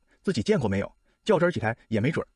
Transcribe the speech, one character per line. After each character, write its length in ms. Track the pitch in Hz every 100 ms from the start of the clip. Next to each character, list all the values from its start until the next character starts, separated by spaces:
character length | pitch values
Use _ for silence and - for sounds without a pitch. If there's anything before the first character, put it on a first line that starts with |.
| _ _
自 100 | -
己 80 | 175
见 160 | 104 208
过 100 | 120
没 120 | 98
有， 120 | - - _ _
较 140 | - 190
真 100 | 175
儿 40 |
起 80 | -
来 180 | 110 113 _
也 140 | 107
没 100 | 120
准 140 | 160
儿。 20 | -